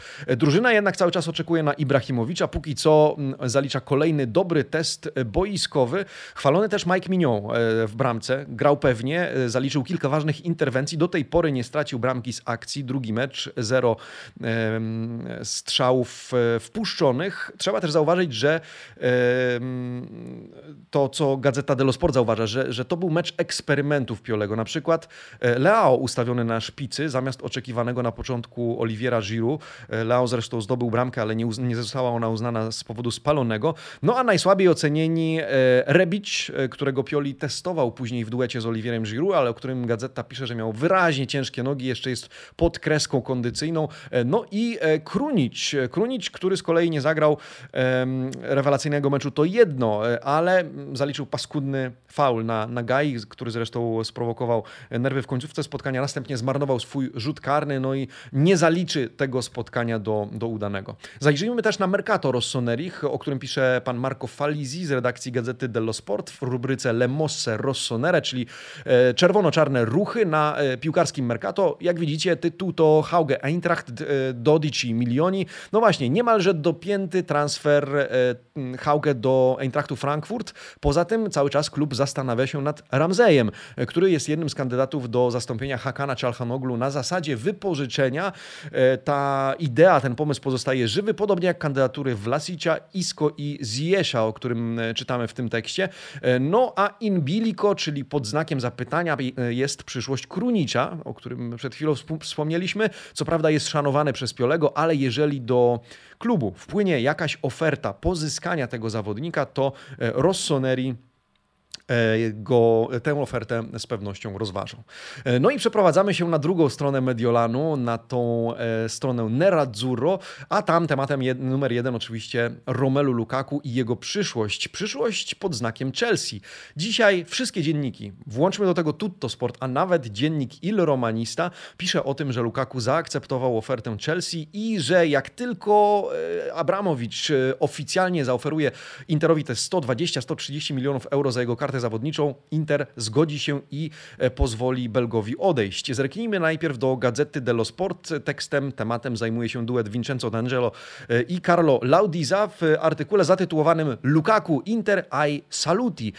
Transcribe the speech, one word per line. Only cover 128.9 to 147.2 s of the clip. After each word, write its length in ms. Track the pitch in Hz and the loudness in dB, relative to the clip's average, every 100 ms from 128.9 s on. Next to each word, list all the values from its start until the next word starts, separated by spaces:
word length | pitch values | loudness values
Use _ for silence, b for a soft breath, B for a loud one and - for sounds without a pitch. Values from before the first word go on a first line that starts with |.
Tutto 360 | 151 214 180 123 | -2 -4 -4 -8
Sport, 280 | - 123 - | -4 -6 -4
a 80 | 131 | -4
nawet 400 | 131 185 170 117 | 0 2 2 0
dziennik 560 | 101 151 156 123 - | -2 -2 0 -4 -6
Il 140 | 170 220 | -2 2
Romanista 760 | 165 135 120 113 113 - 175 B B B | 2 2 0 -2 -4 -2 -4 B B B
pisze 260 | 180 165 | -4 -2
o 100 | 131 | -2
tym, 180 | 139 143 | -2 -2
że 100 | 123 | -2
Lukaku 380 | 117 135 131 127 | -2 -2 -4 -2
zaakceptował 800 | 113 160 160 143 - 131 127 117 | 0 0 0 -6 -4 -2 0 -2
ofertę 400 | - 120 117 104 - | -2 -6 -6 -6 -2
Chelsea 420 | 175 165 165 156 | -2 -4 -8 -8
i 260 | 202 220 214 | -6 -4 -2
że 280 | 127 180 160 | 2 4 6
jak 220 | 139 - | 2 0
tylko, 800 | - 247 185 208 208 208 208 190 - - 85 - | -6 -6 -4 4 6 6 4 0 -4 -4 -4 -4
e, 60 | |
Abramowicz, 800 | 147 151 190 196 135 117 - - | -2 0 0 0 -2 -4 -4 0
e, 280 | 139 131 131 | 2 2 0
oficjalnie 640 | 143 - 147 185 185 175 127 | -2 -2 -2 0 2 2 0
zaoferuje 460 | 127 147 156 143 - B B B | 0 0 0 0 -2 B B B
Interowi 360 | 151 160 156 | 2 2 2
te 120 | 143 117 | -2 -4
sto 260 | - 185 | -2 -2
dwadzieścia, 400 | 123 123 170 139 | 0 -2 -2 -4
sto 140 | - 160 | -4 -6
trzydzieści 380 | - 143 - | -6 -8 -6
milionów 340 | 139 135 135 - | -4 -2 -4 -2
euro 200 | 139 139 | 0 0
za 80 | 123 | 0
jego 160 | 123 117 | -2 -2
kartę 180 | 147 139 | -2 -2
zawodniczą, 560 | 117 110 135 151 147 139 - | -2 -4 -4 -2 -2 -4 -6
Inter 360 | 156 151 143 135 - | -4 0 0 -2 -8
zgodzi 440 | 110 131 160 147 | -2 0 2 0
się 220 | - 143 139 | -4 -4 -6
i, 180 | 139 156 B B B | -8 -8 B B B
e, 120 | 127 | -2
pozwoli 600 | 127 139 110 127 127 123 | 0 -2 0 -2 -2 -2
Belgowi 480 | 120 120 113 104 135 | 0 0 0 -2 0
odejść. 580 | 190 139 98 - - 120 | 0 2 0 -2 -4 -2
Zerknijmy 440 | 135 190 233 196 | -4 -4 -4 0
najpierw 380 | 160 160 160 123 | 0 0 -2 0
do 200 | 131 127 | 0 2
Gazety 440 | 120 117 | 0 0